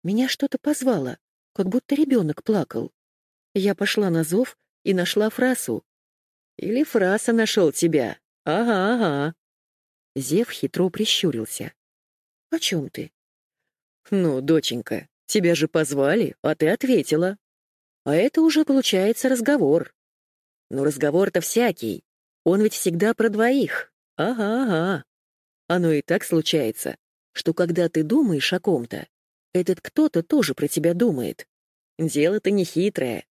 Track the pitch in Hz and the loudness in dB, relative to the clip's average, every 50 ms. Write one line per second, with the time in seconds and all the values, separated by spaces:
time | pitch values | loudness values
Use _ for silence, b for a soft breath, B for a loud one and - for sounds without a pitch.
0 | - 170 202 226 262 262 - - 277 277 - - - 285 302 - 254 262 233 165 | -2 0 0 0 0 0 -2 -4 -4 -4 -4 -4 -2 -2 -2 0 0 0 0 0
1 | 131 127 - _ _ _ _ _ _ _ _ - 190 190 202 254 _ - 285 277 | -2 -6 -8 _ _ _ _ _ _ _ _ -4 -2 0 0 -2 _ 0 0 0
2 | 311 277 262 233 175 151 147 - _ - 220 190 139 _ - 120 - - _ _ | 2 2 2 2 2 0 -4 -4 _ -2 0 0 -2 _ -6 -8 -8 -8 _ _
3 | _ _ _ _ _ _ _ _ _ _ _ 196 190 202 190 - 202 196 - 220 | _ _ _ _ _ _ _ _ _ _ _ 0 0 0 0 0 -2 -2 0 0
4 | 208 185 165 165 160 151 175 214 254 - - _ _ _ _ _ _ - 190 180 | 0 2 0 0 0 0 0 0 0 -2 -6 _ _ _ _ _ _ -2 0 0
5 | 175 - - 208 208 220 - - 247 262 254 - - - 113 - _ _ _ _ | 0 0 0 0 0 0 0 0 0 0 0 -2 -4 -6 -6 -8 _ _ _ _
6 | _ _ _ _ _ _ _ _ _ _ _ - - 196 220 262 302 - - 226 | _ _ _ _ _ _ _ _ _ _ _ -10 -6 -4 -2 -2 -2 0 0 2
7 | 185 180 196 220 - - 233 226 220 - - 214 180 151 - - - 170 156 147 | 2 2 2 0 0 0 2 2 2 2 2 2 2 2 2 0 0 2 2 2
8 | 120 101 - _ _ _ _ _ _ 151 156 196 233 240 220 185 185 208 247 240 | 0 -2 -6 _ _ _ _ _ _ -2 -2 0 0 0 0 2 2 0 2 2
9 | 220 170 143 139 143 160 170 _ _ _ _ _ _ _ _ _ _ _ _ _ | 0 0 0 0 -2 -4 -6 _ _ _ _ _ _ _ _ _ _ _ _ _
10 | _ _ _ 135 131 127 147 202 240 - - - - 135 - - 180 185 - - | _ _ _ -8 -4 0 0 0 0 -2 -4 -6 -6 -6 -2 -2 -2 -2 0 -2
11 | 214 214 - - - 170 131 113 110 - - - - - _ _ _ _ _ _ | -2 0 0 0 0 -2 -2 -2 -8 -8 -10 -12 -12 -14 _ _ _ _ _ _
12 | _ _ _ _ _ _ _ _ _ _ 320 330 - - 202 160 139 - - - | _ _ _ _ _ _ _ _ _ _ -6 -4 -2 -2 -2 -2 -4 -6 -10 -12
13 | 90 - _ _ _ _ _ _ _ _ _ _ _ _ _ _ _ _ _ _ | -12 -12 _ _ _ _ _ _ _ _ _ _ _ _ _ _ _ _ _ _
14 | _ - 202 196 180 160 135 131 135 147 165 156 - - 117 120 - - 110 101 | _ -2 0 0 2 2 0 0 2 2 2 2 2 0 -6 -6 -6 -6 -8 -8
15 | - _ _ _ _ - - 214 175 170 170 147 156 - - 165 156 147 147 139 | -8 _ _ _ _ -2 0 2 2 2 2 2 0 0 0 -2 -2 0 0 0
16 | 139 139 175 233 196 139 - _ - 147 156 _ 156 156 208 - - 262 254 180 | 2 2 2 2 0 -2 -4 _ -2 -2 0 _ 0 0 0 0 0 2 2 2
17 | 139 - 151 156 175 185 202 _ _ _ _ _ _ _ _ _ _ _ _ _ | 2 0 0 0 0 -2 -4 _ _ _ _ _ _ _ _ _ _ _ _ _
18 | _ - 147 165 202 294 - 320 320 320 294 302 311 - 269 269 247 - - 185 | _ 0 2 2 2 2 2 4 2 4 4 2 2 2 2 0 2 2 0 2
19 | 190 208 233 - - 254 262 233 226 269 294 269 175 135 151 170 - - _ _ | 2 0 0 0 0 0 0 2 2 0 2 2 4 4 2 2 0 -4 _ _
20 | _ _ _ _ _ _ _ _ _ _ _ _ _ _ - 135 139 151 143 139 | _ _ _ _ _ _ _ _ _ _ _ _ _ _ -6 -2 0 0 0 0
21 | 151 147 143 180 196 190 - 180 160 - - 226 240 226 170 - - 110 92 - | -2 0 2 2 0 2 0 -4 -4 0 0 0 0 0 -2 -4 -6 -8 -8 -8
22 | _ _ _ _ _ _ _ _ _ 160 185 202 214 220 - - - 185 170 170 | _ _ _ _ _ _ _ _ _ 2 2 4 2 0 0 -2 -4 -2 0 0
23 | 196 220 233 - 214 226 202 208 226 240 262 277 214 139 - - - _ _ _ | 0 0 2 0 0 0 2 2 2 2 2 2 0 -2 -4 -8 -10 _ _ _
24 | _ _ _ - 151 214 254 226 208 202 220 247 269 233 180 160 170 190 196 143 | _ _ _ -4 -4 -2 -2 -2 -2 -2 0 0 0 0 0 0 0 -2 -2 -4
25 | - _ _ _ _ _ _ _ _ _ _ _ _ - 170 180 175 165 156 147 | -6 _ _ _ _ _ _ _ _ _ _ _ _ -2 -2 0 2 2 0 0
26 | - - 165 202 - - 175 160 151 - - 156 127 110 - - - - - _ | 0 0 -2 -2 0 0 -2 0 0 0 0 0 0 -2 -4 -6 -10 -10 -10 _
27 | _ _ _ _ _ _ _ - - 165 160 - 180 170 170 180 175 165 - 160 | _ _ _ _ _ _ _ -4 -4 -2 0 0 0 0 0 0 0 0 0 -2
28 | 156 156 226 302 294 214 165 139 - - 185 180 - 214 175 127 117 - - 76 | 0 2 2 2 2 2 0 0 0 -2 -2 -2 0 0 0 0 -2 -6 -10 -12
29 | - _ _ _ _ _ _ _ _ _ - 180 175 190 185 - - - _ - | -12 _ _ _ _ _ _ _ _ _ -2 -2 0 0 -2 -4 -6 -4 _ 2
30 | 311 - - 170 170 _ 208 196 202 139 131 - 143 147 - 165 151 170 175 175 | 2 2 2 -2 -2 _ 0 2 2 0 -2 -2 -4 -2 -2 0 0 0 2 2
31 | 240 233 160 127 117 76 - - - _ _ _ _ _ _ _ _ _ _ - | 2 0 0 -2 -4 -6 -8 -10 -16 _ _ _ _ _ _ _ _ _ _ -4
32 | 160 156 - 147 147 170 202 214 - 190 208 202 180 - - 160 180 208 - - | -4 -2 0 2 2 2 2 0 0 0 0 2 0 0 -2 -2 -2 0 -2 -2
33 | 131 123 110 - - _ | -4 -4 -6 -8 -10 _